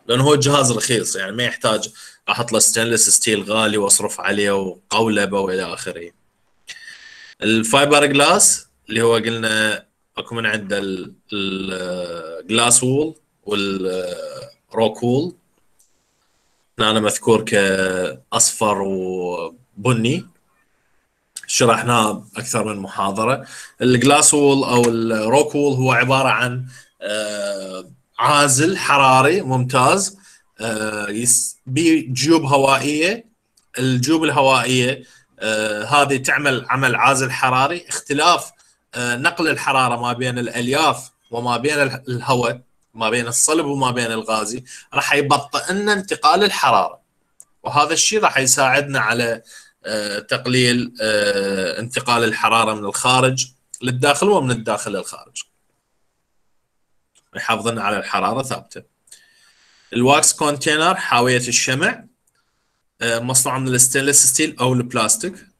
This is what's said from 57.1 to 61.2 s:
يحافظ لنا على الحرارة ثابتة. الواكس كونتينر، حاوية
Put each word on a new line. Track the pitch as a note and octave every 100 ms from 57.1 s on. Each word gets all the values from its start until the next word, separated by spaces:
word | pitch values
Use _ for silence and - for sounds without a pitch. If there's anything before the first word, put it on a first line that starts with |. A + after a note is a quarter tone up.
| _ _ -
يحافظ | - A2 A2
لنا | A2+
على | G2+ G2+
الحرارة | F#2 G2 F#2+ A#2+
ثابتة. | B2+ - - - - _ _ - _ _ _ _ _ _ -
الواكس | A#2+ B2 D3+ D#3
كونتينر، | - D3+ C#3+ D#3+ D3+ E3+
حاوية | F#3 - A#2+